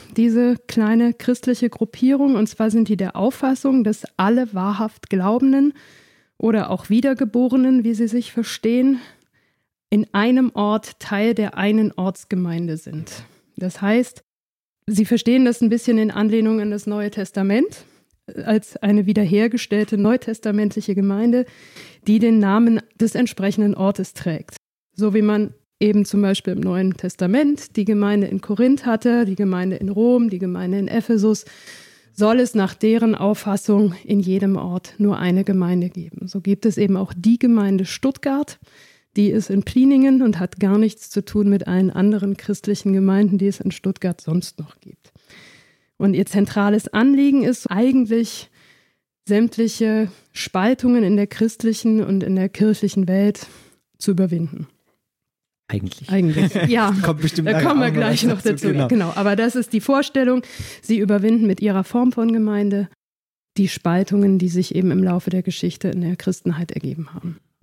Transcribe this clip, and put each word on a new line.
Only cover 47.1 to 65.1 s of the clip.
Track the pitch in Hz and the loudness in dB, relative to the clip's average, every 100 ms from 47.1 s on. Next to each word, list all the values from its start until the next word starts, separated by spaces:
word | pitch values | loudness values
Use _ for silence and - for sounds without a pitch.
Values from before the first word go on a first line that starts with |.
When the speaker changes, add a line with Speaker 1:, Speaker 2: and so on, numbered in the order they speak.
| 277 285 277 | 4 4 2
Speaker 1:
ist | 240 247 - | 2 -2 -4
eigentlich, | 190 254 262 220 226 220 - - _ _ _ _ _ _ _ - | 0 2 2 2 0 -2 -8 -18 _ _ _ _ _ _ _ -2
sämtliche | 208 233 - 226 - 220 220 202 - _ | 2 2 0 -2 0 0 0 -2 -6 _
Spaltungen | - - 185 214 262 247 240 | -12 -6 0 0 2 2 2
in | 190 208 | 4 2
der | 202 | 0
christlichen | - 220 - 226 214 226 214 | -2 -2 0 -4 0 0 0
und | 202 196 | 0 -2
in | 185 190 | 0 -2
der | 196 | -2
kirchlichen | - 214 208 202 196 180 | 0 0 2 -2 -2 0
Welt | 190 208 208 - - - _ _ _ | 2 0 -2 -12 -20 -20 _ _ _
zu | - | -2
überwinden. | 185 185 170 160 - 156 _ _ _ _ _ _ _ _ _ - | 0 0 -2 -6 -8 -16 _ _ _ _ _ _ _ _ _ -8
Speaker 2:
Eigentlich. | 104 92 - 147 | -8 -8 -12 -4
Speaker 1:
Eigentlich, | 190 170 151 190 | 0 2 2 0
Speaker 2:
<laughs> | 196 175 | 0 0
Speaker 1:
ja. | 233 202 190 | 2 2 0
Speaker 2:
Kommt | 175 156 | 0 -2
bestimmt | 156 175 165 | -2 -2 -2
Speaker 1:
Da | |
Speaker 2:
nachher | 185 302 | 0 2
Speaker 1:
kommen | 285 | 2
wir | 247 | 0
Speaker 2:
auch | |
noch | 226 | 0
Speaker 1:
gleich | 226 - 240 | 0 0 0
Speaker 2:
was | 202 | 0
Speaker 1:
noch | |
Speaker 2:
dazu, | 214 143 - | -2 -2 -2
Speaker 1:
dazu. | |
Speaker 2:
genau. | 143 127 | 0 0
Speaker 1:
Genau, | 233 170 196 | 0 0 -2
aber | 202 202 | 0 0
das | 226 254 | 0 -2
ist | - | -2
die | 214 | -2
Vorstellung. | - 277 277 269 247 254 - - - - | 0 0 0 0 0 0 -4 -14 -16 -12
Sie | - 226 | -2 0
überwinden | 202 202 214 226 214 | 2 2 2 2 2
mit | 190 | 0
ihrer | 208 190 | 0 0
Form | 185 240 254 | -2 0 0
von | 240 226 | 0 0
Gemeinde | 226 214 208 202 202 196 _ _ _ _ _ _ - | 0 0 0 0 -2 -4 _ _ _ _ _ _ -2
die | 190 | -2
Spaltungen, | - 170 175 196 202 202 190 | -2 0 0 2 2 2 2
die | 180 | 2
sich | 180 - 180 | 0 -2 0
eben | 185 | 2
im | 185 | 2
Laufe | 185 | 0